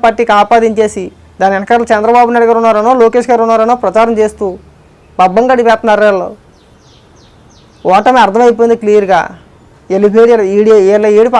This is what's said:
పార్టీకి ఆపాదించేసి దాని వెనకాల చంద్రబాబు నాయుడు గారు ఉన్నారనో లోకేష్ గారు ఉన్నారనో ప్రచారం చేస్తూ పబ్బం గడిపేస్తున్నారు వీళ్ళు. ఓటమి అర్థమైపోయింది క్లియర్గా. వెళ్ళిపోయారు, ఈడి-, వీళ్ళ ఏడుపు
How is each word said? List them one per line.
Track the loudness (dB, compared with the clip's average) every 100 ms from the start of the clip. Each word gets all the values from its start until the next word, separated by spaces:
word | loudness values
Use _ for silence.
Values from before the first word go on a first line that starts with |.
పార్టీకి | -2 -2 0
ఆపాదించేసి | 0 2 0 0 -2 -4 -4 -12 -16 -20 -4
దాని | -2
వెనకాల | -2 -2 -2 0
చంద్రబాబు | -2 0 2 2
నాయుడు | 0 0
గారు | 0
ఉన్నారనో | 0 0 0 2
లోకేష్ | 2 0 -2
గారు | -2 0
ఉన్నారనో | 0 0 -2
ప్రచారం | -2 0 0 0
చేస్తూ | -4 -4 -10 -10 -18 _ _ _ _ -4
పబ్బం | 0 0 0
గడిపేస్తున్నారు | 0 0 0 0 0 0
వీళ్ళు. | -2 -6 -12 _ _ _ _ _ _ _ _ _ _ _ _ _ _ -2
ఓటమి | 0 2 2
అర్థమైపోయింది | 0 2 0 2 -2 -2
క్లియర్గా. | 0 0 2 -2 -2 -10 -20 _ _ _ _
వెళ్ళిపోయారు, | -2 0 2 2 2 0
ఈడి-, | 0 2 2 2
వీళ్ళ | 0 2 2
ఏడుపు | 2